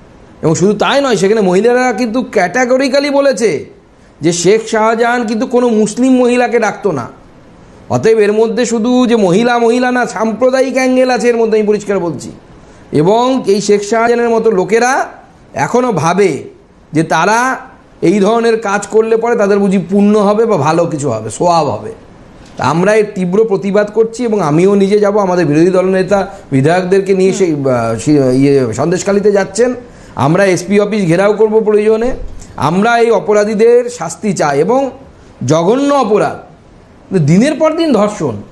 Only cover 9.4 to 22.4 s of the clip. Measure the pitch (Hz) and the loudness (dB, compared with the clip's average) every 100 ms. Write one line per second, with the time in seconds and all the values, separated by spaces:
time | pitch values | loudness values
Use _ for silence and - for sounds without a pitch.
9.4 | 240 240 233 247 254 247 233 185 220 214 | 2 0 0 0 0 -2 -4 -4 -4 0
10.4 | 254 262 262 247 262 254 254 240 240 233 | 0 2 0 0 0 2 2 0 0 0
11.4 | 226 214 208 208 202 196 170 - 80 - | 0 0 0 -2 -2 -4 -4 -8 -12 -18
12.4 | - - - - - 143 165 226 254 262 | -20 -20 -20 -20 -6 0 2 2 0 -2
13.4 | 180 208 - 202 202 226 233 240 240 226 | 0 -2 2 0 0 -2 0 0 0 0
14.4 | 220 185 175 226 247 294 349 - - - | 0 0 0 0 0 -2 -4 -10 -20 -20
15.4 | - - 143 254 254 175 165 180 190 127 | -12 -6 -2 0 0 -2 0 2 0 -2
16.4 | - - _ _ - 151 165 165 185 226 | -10 -20 _ _ -6 -4 0 0 0 0
17.4 | 262 254 - - - - 165 208 202 233 | 0 -4 -10 -20 -20 -4 0 2 2 2
18.4 | 233 226 202 202 - 214 226 226 233 233 | 0 0 -2 -4 0 0 2 0 0 0
19.4 | 196 202 196 196 170 202 202 214 196 208 | 2 2 2 0 0 2 4 4 2 2
20.4 | 226 185 143 165 170 151 139 110 110 - | 0 0 0 0 -2 -2 -4 -4 -8 -2
21.4 | 175 170 143 107 123 - - - - - | 0 2 0 -4 -10 -16 -20 -20 -20 -20